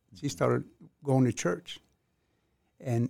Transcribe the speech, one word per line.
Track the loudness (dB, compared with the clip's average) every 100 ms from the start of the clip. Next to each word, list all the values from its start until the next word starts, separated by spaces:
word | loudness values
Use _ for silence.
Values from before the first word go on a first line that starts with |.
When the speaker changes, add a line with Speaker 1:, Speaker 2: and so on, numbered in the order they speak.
| _
Speaker 1:
She | -8 -8
Speaker 2:
Mm-hmm. |
Speaker 1:
started | 0 0 0 -4 _ -20 _
going | 0 4
to | 4
church | 2 -4 -4 -10 -18 _ _ _ _ _ _ _ _ _ -12
and, | -2 0